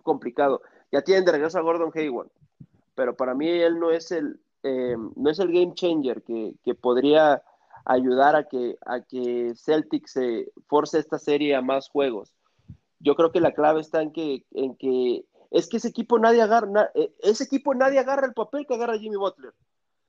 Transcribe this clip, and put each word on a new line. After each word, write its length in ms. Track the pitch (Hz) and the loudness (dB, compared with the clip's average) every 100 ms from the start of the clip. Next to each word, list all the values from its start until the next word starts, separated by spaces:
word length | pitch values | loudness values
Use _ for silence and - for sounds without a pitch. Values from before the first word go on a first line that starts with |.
complicado. 600 | 160 143 120 147 139 127 - _ - | -4 -4 -4 0 0 0 -6 _ -4
Ya 80 | 139 | -4
tienen 240 | 151 190 175 | 2 2 4
de 80 | |
regreso 240 | 151 160 175 | 2 -2 -2
a 40 | |
Gordon 300 | 165 170 160 | -2 -2 -4
Hayward, 360 | 160 151 117 80 _ _ _ - _ _ - | -4 -6 -6 -10 _ _ _ -20 _ _ -4
pero 220 | 127 - | -4 -2
para 160 | 123 131 | -4 -2
mí 140 | 160 | 0
él 280 | 175 170 170 | 2 2 2
no 120 | 170 | 0
es 200 | 165 165 | 0 -2
el, 280 | 170 143 - _ _ | -6 -6 -10 _ _
eh, 320 | 139 131 123 120 107 - | -4 -2 -2 -4 -8 -2
no 140 | 143 | -2
es 100 | 160 | 0
el 80 | 180 | 0
game 220 | 175 175 | 2 0
changer 500 | 175 175 160 131 110 | 0 -2 0 -2 -4
que, 300 | - 113 107 - | -6 -8 -8 -6
que 100 | 127 | -6
podría 680 | 120 123 123 139 156 151 131 _ _ _ - - | -2 0 2 4 6 6 2 _ _ _ -14 -2
ayudar 500 | 127 127 127 143 151 | 0 2 4 4 4
a 100 | 147 | 0
que, 300 | 127 120 - - | -6 -6 -8 -8
a 160 | 123 | -10
que 520 | - 127 123 120 120 117 | -8 -6 -4 -2 -4 -6
Celtics 540 | - 156 151 147 - | -2 -2 0 -6 -6
se 380 | 135 123 110 - - - | -4 -2 -4 -8 -14 0
force 320 | 147 151 160 | 0 2 -2
esta 200 | 151 151 | -2 -6
serie 360 | - 147 147 135 | -2 0 2 0
a 60 | |
más 280 | 127 135 - | 0 -4 -2
juegos. 440 | 143 139 107 - _ _ _ _ - _ _ | -2 -2 -2 -12 _ _ _ _ -20 _ _
Yo 160 | 143 143 | 0 2
creo 160 | 165 | 2
que 100 | 180 | 2
la 120 | 156 | 0
clave 280 | - 147 156 | 2 2 2
está 200 | 156 160 | -2 -4
en 100 | 156 | -4
que, 340 | 165 156 131 _ | -6 -6 -6 _
en 240 | - 131 120 | -6 -6 -4
que 500 | 135 127 123 104 - _ - | -2 0 0 -2 -8 _ -2
es 160 | 165 165 | -2 -2
que 80 | 226 | -6
ese 100 | 240 | -6
equipo 320 | - 208 233 | -6 0 2
nadie 220 | 226 233 | 4 4
agarra, 260 | 214 233 208 | 4 2 2
na-, 240 | 208 - | 0 0
eh, 200 | 143 160 - | 0 -2 0
ese 260 | 202 233 269 | 0 0 -2
equipo 280 | 277 294 | -4 -2
nadie 260 | 247 269 277 | 0 2 2
agarra 280 | 262 277 262 | 0 -2 -2
el 60 | |
papel 340 | 226 208 294 285 | -4 -6 -6 -6
que 80 | 226 | -4
agarra 240 | 233 214 | -4 -4
Jimmy 160 | 214 202 | -6 -4
Butler. 380 | 196 160 127 _ _ _ _ _ | -4 -6 -20 _ _ _ _ _